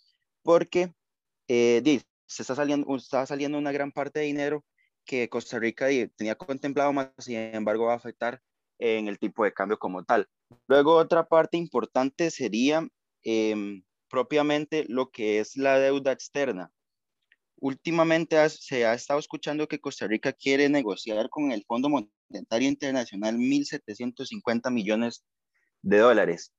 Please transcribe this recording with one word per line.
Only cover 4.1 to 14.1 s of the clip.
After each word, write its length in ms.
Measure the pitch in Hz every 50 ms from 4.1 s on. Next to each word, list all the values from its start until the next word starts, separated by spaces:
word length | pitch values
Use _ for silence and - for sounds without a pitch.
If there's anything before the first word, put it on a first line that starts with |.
| - 151
de 60 | 151
dinero 400 | 147 143 147 143 147 151 147 - _ _ _ _ _ _ _ _
que 240 | - 135 127 117 -
Costa 280 | - 120 - - 127
Rica, 280 | 117 110 113 - - 135
di, 240 | 135 139 127 107 -
tenía 260 | _ - 110 107 110
contemplado, 560 | - - - 135 135 - 139 131 143 139 143
más 200 | 143 139 135 131 _
sin 200 | - - 127 120
embargo 480 | 110 110 113 110 110 107 107 107 110 117
va 80 | 117 120
a 20 |
afectar 460 | 120 - 120 - - 117 120 127 127 _ _ _ _ _ _ _
en 300 | - 123 117 113 110 107
el 100 | 104 101 -
tipo 260 | - 101 - - 107
de 80 | 98 -
cambio 260 | - 98 101 107 -
como 240 | - 95 90 92 90
tal. 240 | - 123 110 95 - _ _ _ _ - _ _
Luego 280 | - 135 143 143 151 165
otra 300 | 160 165 - 170 165 160 -
parte 260 | 165 160 156 - -
importante 720 | 170 170 156 - 120 107 - - 131 131 135 - - 170 165
sería, 560 | - - 131 107 98 113 127 143 151 160 160 127 _ _ _ _ _ _ -
em, 600 | 113 113 110 110 110 107 107 101 101 101 95 - _ _ _ _
propiamente 760 | _